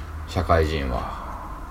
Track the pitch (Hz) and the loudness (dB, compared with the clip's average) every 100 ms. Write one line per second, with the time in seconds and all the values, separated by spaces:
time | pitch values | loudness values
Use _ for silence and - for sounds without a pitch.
0 | - - - 92 87 82 78 78 67 55 | -8 -10 -4 0 6 6 6 2 0 -2
1 | - - - - - - - | -4 -6 -8 -8 -8 -10 -6